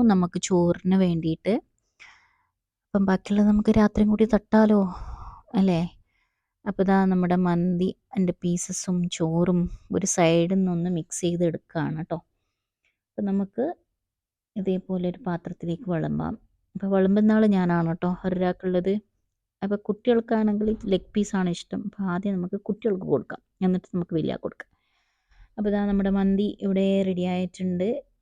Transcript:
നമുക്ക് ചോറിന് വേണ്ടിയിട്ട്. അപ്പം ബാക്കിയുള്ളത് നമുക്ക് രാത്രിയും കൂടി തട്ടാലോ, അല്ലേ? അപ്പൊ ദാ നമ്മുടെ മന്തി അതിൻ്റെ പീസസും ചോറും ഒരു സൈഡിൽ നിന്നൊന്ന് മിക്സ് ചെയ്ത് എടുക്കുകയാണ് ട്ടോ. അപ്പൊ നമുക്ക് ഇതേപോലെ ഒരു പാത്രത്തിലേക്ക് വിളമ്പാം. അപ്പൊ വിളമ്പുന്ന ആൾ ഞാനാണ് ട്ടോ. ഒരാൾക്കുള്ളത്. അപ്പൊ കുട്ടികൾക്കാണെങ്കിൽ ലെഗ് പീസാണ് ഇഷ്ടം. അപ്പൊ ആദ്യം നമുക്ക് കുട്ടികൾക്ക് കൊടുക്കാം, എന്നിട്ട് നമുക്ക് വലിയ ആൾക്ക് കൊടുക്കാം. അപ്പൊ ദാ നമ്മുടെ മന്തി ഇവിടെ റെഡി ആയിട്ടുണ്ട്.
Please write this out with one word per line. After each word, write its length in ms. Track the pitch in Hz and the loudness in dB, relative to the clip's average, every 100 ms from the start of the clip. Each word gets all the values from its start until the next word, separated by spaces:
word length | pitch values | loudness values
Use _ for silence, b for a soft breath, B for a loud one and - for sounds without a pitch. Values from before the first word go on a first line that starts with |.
നമുക്ക് 360 | 233 190 175 180 | 4 4 2 -4
ചോറിന് 540 | - 180 175 175 185 190 | 0 2 2 2 2 2
വേണ്ടിയിട്ട്. 560 | 180 170 165 160 - 262 _ _ _ b b b b b b _ _ _ | 2 0 -2 -4 -2 -2 _ _ _ b b b b b b _ _ _
അപ്പം 220 | _ 202 190 | _ 0 2
ബാക്കിയുള്ളത് 440 | 185 - 202 208 | 0 0 2 4
നമുക്ക് 220 | 208 220 | 4 4
രാത്രിയും 380 | 214 208 - 208 | 4 4 2 2
കൂടി 140 | 214 220 | 2 2
തട്ടാലോ, 540 | 202 - 220 214 208 185 B B B B B _ | 2 2 4 6 4 2 B B B B B _
അല്ലേ? 280 | 196 190 165 175 - _ _ _ _ _ _ 208 | 0 2 2 -2 -8 _ _ _ _ _ _ -8
അപ്പൊ 160 | 196 | -2
ദാ 140 | 190 190 190 | 2 4 4
നമ്മുടെ 320 | 185 175 180 | 2 2 2
മന്തി 500 | 180 175 180 175 185 - _ | 2 2 0 0 -2 -6 _
അതിൻ്റെ 280 | 196 180 | -2 -2
പീസസും 600 | - 175 175 - 185 - 180 175 | -2 -2 -4 -4 -8 -4 -2 -2
ചോറും 500 | - 160 165 180 175 175 b b | -2 0 2 2 2 0 b b
ഒരു 160 | 185 190 | -4 -2
സൈഡിൽ 460 | - 165 170 170 | 2 4 4 2
നിന്നൊന്ന് 360 | 190 185 170 175 | 0 0 -2 -2
മിക്സ് 320 | 170 - - | -4 -6 -4
ചെയ്ത് 220 | 175 175 175 | -4 0 -2
എടുക്കുകയാണ് 580 | - _ 165 143 156 | -2 _ -6 -4 -6
ട്ടോ. 140 | 185 160 _ _ _ _ _ _ _ _ | -8 -10 _ _ _ _ _ _ _ _
അപ്പൊ 200 | _ - | _ -6
നമുക്ക് 440 | 196 196 196 - 294 - _ _ _ _ _ _ _ 214 | -2 -2 -4 -4 -4 -6 _ _ _ _ _ _ _ -8
ഇതേപോലെ 500 | 190 185 190 185 180 | -4 -4 -2 -4 -4
ഒരു 120 | 180 | -6
പാത്രത്തിലേക്ക് 680 | 180 170 180 - 170 165 180 | -6 -8 -8 -10 -6 -6 -4
വിളമ്പാം. 440 | 160 156 147 160 220 _ _ _ 180 | -4 -2 -4 -4 -8 _ _ _ -8
അപ്പൊ 120 | 196 | -2
വിളമ്പുന്ന 480 | 190 190 208 214 214 | 2 2 4 4 4
ആൾ 80 | 214 | 4
ഞാനാണ് 460 | 190 175 170 165 170 | 2 2 0 0 -2
ട്ടോ. 140 | 180 180 | -4 -4
ഒരാൾക്കുള്ളത്. 680 | 190 180 180 180 185 180 185 208 _ _ _ _ _ _ | -4 -2 -2 -2 -2 -2 0 -4 _ _ _ _ _ _
അപ്പൊ 140 | 196 202 | -6 -4
കുട്ടികൾക്കാണെങ്കിൽ 920 | - 202 247 226 226 220 214 208 214 220 208 | -4 -4 2 0 2 0 0 0 -2 -2 0
ലെഗ് 260 | 185 - | -2 0
പീസാണ് 380 | 214 202 190 180 | -2 0 0 0
ഇഷ്ടം. 320 | 170 - 196 | -2 -8 -10
അപ്പൊ 160 | 202 - 190 | -10 -8 -4
ആദ്യം 280 | 180 202 190 | -4 -2 -4
നമുക്ക് 240 | 180 202 | -4 -8
കുട്ടികൾക്ക് 460 | - 202 226 185 156 | -6 -4 -2 -4 -2
കൊടുക്കാം, 340 | 139 - - _ - | -2 -2 -16 _ -2
എന്നിട്ട് 260 | 185 180 - | 0 0 -4
നമുക്ക് 240 | 180 175 165 | -8 -4 -4
വലിയ 180 | 151 | -4
ആൾക്ക് 120 | - - | -6 -10
കൊടുക്കാം. 240 | - - _ _ _ _ _ _ _ - | -14 -20 _ _ _ _ _ _ _ -18
അപ്പൊ 160 | - 208 | -6 -2
ദാ 120 | 202 202 | 0 0
നമ്മുടെ 260 | 196 196 | 0 0
മന്തി 360 | 196 196 196 208 - | 2 2 2 0 -2
ഇവിടെ 240 | 196 190 196 196 | -2 0 2 2
റെഡി 220 | 190 175 180 | 0 -2 -2
ആയിട്ടുണ്ട്. 600 | 180 185 - 185 175 196 - - _ | -2 -4 -6 -4 -2 -2 -4 -8 _